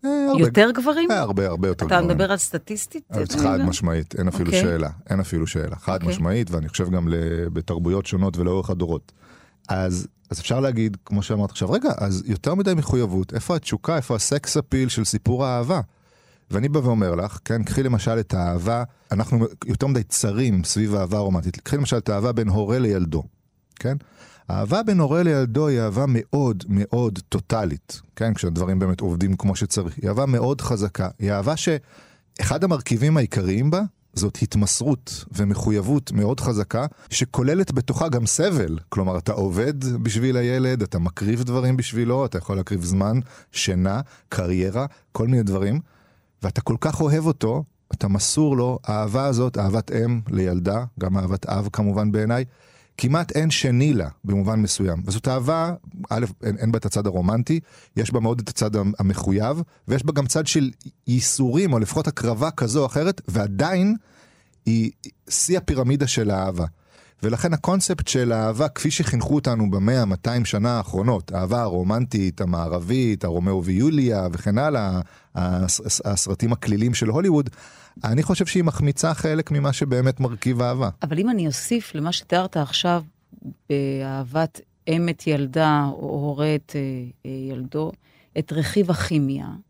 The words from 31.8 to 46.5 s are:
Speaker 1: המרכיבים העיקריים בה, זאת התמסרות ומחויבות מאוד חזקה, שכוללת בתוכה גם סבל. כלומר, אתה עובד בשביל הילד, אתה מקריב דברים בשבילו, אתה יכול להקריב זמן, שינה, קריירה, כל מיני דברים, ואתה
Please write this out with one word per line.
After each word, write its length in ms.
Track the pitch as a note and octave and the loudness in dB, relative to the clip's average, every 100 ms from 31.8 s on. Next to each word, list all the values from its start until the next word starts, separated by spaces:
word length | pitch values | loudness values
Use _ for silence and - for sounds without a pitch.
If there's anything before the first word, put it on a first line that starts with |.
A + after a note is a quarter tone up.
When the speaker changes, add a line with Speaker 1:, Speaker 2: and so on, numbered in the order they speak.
| - - - _ _ - - C#3+ | -4 -20 -20 _ _ -6 -2 0
Speaker 1:
המרכיבים 520 | F#3 D#3 - A#2 C#3+ D#3 | 2 0 0 2 4 4
העיקריים 540 | A#2+ - F#2 G2 C#3 | 2 0 0 2 2
בה, 120 | F3+ G3+ _ _ | 2 -2 _ _
זאת 260 | - - - | -2 -2 0
התמסרות 840 | A#2+ - G#2 - B2 C3 - - - | 0 2 2 0 0 -2 -4 -16 -10
ומחויבות 800 | F2 G2+ G2+ - G#2 G2 C#3+ B2+ | -2 0 2 2 0 2 0 0
מאוד 280 | A#2 G#2 C3 | 0 0 0
חזקה, 460 | - G#2+ G#2 A2+ D3+ - - | 0 0 0 -2 -4 -8 -6
שכוללת 600 | - B2+ - B2+ E3+ F#3+ | -4 -2 0 2 2 2
בתוכה 360 | C3 B2 B2+ E3 | 0 0 0 0
גם 180 | B2 A2 | 0 0
סבל. 520 | - F3+ E3 F2 D#2+ - | 2 2 2 0 -4 -4
כלומר, 300 | G#2 F#2+ F2+ | -2 0 0
אתה 140 | F2 | -2
עובד 520 | G#2+ G2 F2 B2 D3 | 0 0 2 0 -2
בשביל 520 | C3 A#2+ A#2 G#2+ B2+ B2+ | -2 -2 0 0 2 2
הילד, 460 | A#2+ C3 C3 B2+ | 2 2 2 0
אתה 160 | G2 F#2 | -2 0
מקריב 440 | F2 - G2+ A#2 | -2 -2 -2 0
דברים 340 | B2 B2+ B2+ B2+ | 0 0 2 0
בשבילו, 480 | - A2 A#2 B2+ | 0 -2 0 2
אתה 140 | C3+ F2+ | 0 -4
יכול 180 | - G2 | -4 -4
להקריב 280 | F2+ G2 | -2 -2
זמן, 340 | F2 F#2+ G2+ A#2+ B2 - - | 0 2 2 0 -2 -12 -12
שינה, 480 | - - F#2 F#2 G#2 C#3+ - _ | -6 -2 2 0 0 -6 -14 _
קריירה, 580 | - F2+ F#2 F#2 G2+ C#3 - _ | -4 0 0 0 -2 -6 -8 _
כל 140 | - A2+ | -4 2
מיני 160 | B2+ | 2
דברים, 380 | G#2+ F#2+ G2 C3+ - _ _ _ _ _ | 2 0 0 -2 -4 _ _ _ _ _
ואתה 180 | F#2+ | -4